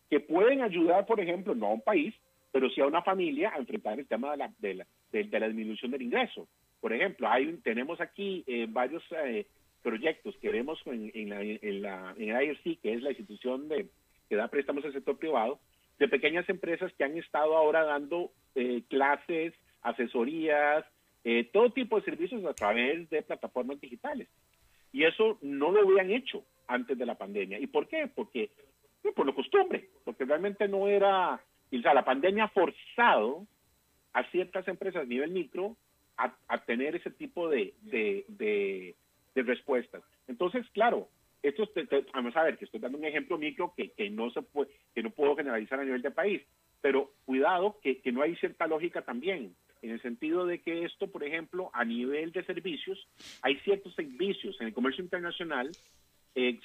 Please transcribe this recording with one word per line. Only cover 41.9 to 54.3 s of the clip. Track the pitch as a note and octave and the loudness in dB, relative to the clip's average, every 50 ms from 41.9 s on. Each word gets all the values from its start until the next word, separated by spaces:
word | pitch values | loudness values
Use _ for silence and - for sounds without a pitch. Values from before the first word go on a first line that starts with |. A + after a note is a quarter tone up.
| C#3 C#3 C3 - - | 2 0 0 0 -2
vamos | C3 A#2+ A#2+ A#2 | -4 -4 0 2
a | D#3+ D#3+ | 2 2
ver, | D3 A2+ | 2 2
que | - G#2 | -2 -6
estoy | - - A2 | -12 -10 -8
dando | B2+ B2 C#3 | -6 -6 -6
un | D3+ D#3 | -6 -4
ejemplo | D3+ D3 D3 C3+ - F3 | -4 -2 -2 -2 -2 -4
micro | D#3 D3+ D3 C#3 - G3 G3+ - | -4 -4 -4 -4 -4 -6 -4 -4
que, | C3 G#2 - | -8 -8 -8
que | - - G#2 G2+ | -6 -6 -6 -6
no | G#2+ A2 A2+ A#2+ | -4 -6 -6 -6
se | - D#3 | -6 -8
puede, | C3 - - C#3+ - - - _ _ _ _ | -10 -4 -4 -4 -4 -4 -6 _ _ _ _
que | A#2+ A2 | -6 -6
no | A2 | -6
puedo | - C#3+ D3 C#3+ C#3+ | -2 2 2 2 2
generalizar | D#3 D3 C3+ A#2 A2 G#2+ - C3 C#3 | 2 -2 -2 -2 -4 -2 -4 -4 -4
a | C#3 | -2
nivel | C3 B2+ B2 | -2 -2 -2
de | B2 C#3 | -4 -4
país, | - E3 F#3 G#3 F#3 C#3 - _ _ _ _ _ _ _ | -2 -2 0 0 -2 -4 -6 _ _ _ _ _ _ _
pero | - C#3 C3 C3 C#3 - - _ _ | 2 4 4 4 2 0 -6 _ _
cuidado | - C3 C3 C#3+ F3 F#3 F3 F#3+ G#3+ G#3 - - | 0 2 4 4 4 4 4 2 0 0 -2 -2
que, | C3+ B2+ - | -2 -2 0
que | - C3 | -2 -2
no | A#2+ C3 | 0 0
hay | D3+ E3 E3+ | 0 0 0
cierta | - - E3+ D#3+ - E3+ | -2 -4 -4 -2 -2 -2
lógica | D#3+ D#3+ D3+ F3 E3+ - E3 | 0 0 0 -2 -2 -4 -6
también, | - C#3 A#2+ A#2+ D3+ F#3+ F#3+ D3+ A2+ F2+ - _ _ _ _ _ | -6 -6 -6 -4 -4 -4 -4 -4 -6 -10 -14 _ _ _ _ _
en | A#2 A2+ | -10 -10
el | A#2 A2+ | -8 -8
sentido | - B2 A#2 - D#3 D#3 E3 F3+ F3+ | -8 -8 -8 -6 -4 -2 0 0 0
de | F3 F3 - | -2 -4 -4
que | - E3+ E3 E3+ F3 | -6 -6 -4 -4 -4
esto, | D#3+ - - G3 F3 | -6 -6 -6 -8 -8
por | - E3 D3 | -6 -6 -6
ejemplo, | C#3+ D#3+ E3 D#3+ - F3+ F3+ F#3 - - | -4 -4 -6 -6 -8 -8 -8 -8 -4 -2
a | A#2+ A#2 | -2 -2
nivel | A#2 A#2 A#2+ B2 C3 D3 D3+ D#3+ E3+ | 0 -2 -2 -2 -2 -2 -2 -4 -4
de | E3 F3+ E3+ | -6 -6 -6
servicios, | - E3+ E3+ F3+ F#3 D3 B2 - F#3 F#3+ - - _ _ - - - - - - | -6 -6 -6 -6 -6 -6 -6 -8 -8 -10 -10 -14 _ _ -20 -20 -20 -10 -2 0
hay | C3+ C#3+ | 0 0
ciertos | - - G3 G3 G3 - F3+ - | 0 2 0 0 0 -2 -6 -8
servicios | - D#3+ C#3 B2+ - F#3 G3+ | -8 -8 -6 -4 -2 -2 -2